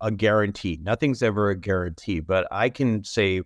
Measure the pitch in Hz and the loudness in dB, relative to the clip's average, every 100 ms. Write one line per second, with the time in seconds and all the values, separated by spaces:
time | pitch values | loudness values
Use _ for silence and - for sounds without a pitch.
0 | 110 104 107 107 104 101 98 78 85 113 | -4 2 4 4 2 0 -4 -4 -2 0
1 | 147 127 117 104 104 95 101 92 87 80 | 0 0 0 2 0 0 -2 -2 -2 -6
2 | - 85 80 92 90 98 123 - 131 110 | -4 -4 0 0 0 0 -2 0 0 0
3 | 95 - 101 92 | -4 0 2 0